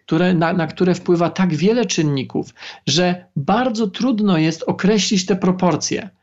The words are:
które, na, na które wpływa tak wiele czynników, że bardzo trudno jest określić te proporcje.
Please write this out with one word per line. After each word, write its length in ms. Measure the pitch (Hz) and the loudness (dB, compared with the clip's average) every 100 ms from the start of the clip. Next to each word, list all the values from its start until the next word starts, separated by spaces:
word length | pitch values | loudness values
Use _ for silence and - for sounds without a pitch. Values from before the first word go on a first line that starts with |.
| - | -2
które, 280 | 160 180 | 0 2
na, 200 | 170 165 | 2 2
na 140 | 175 156 | 0 -2
które 280 | - 180 170 | 0 0 0
wpływa 340 | - 170 165 | 2 2 2
tak 260 | 165 185 151 | 0 0 2
wiele 300 | 190 240 208 | 2 2 0
czynników, 640 | - 151 139 120 - - - - - - | 0 0 -2 -4 -6 -8 -12 -20 -10 -4
że 380 | 151 180 180 - 156 | 0 0 0 -6 -6
bardzo 520 | 139 214 254 220 214 | 0 0 0 0 -4
trudno 500 | - 247 214 208 165 | -2 -2 0 2 2
jest 260 | 160 160 | 2 -2
określić 640 | - - 185 214 - 196 185 | -4 0 2 2 2 -2 0
te 100 | 190 | 0
proporcje. 760 | 185 185 180 156 - - 196 _ | 0 2 0 0 -2 -6 -8 _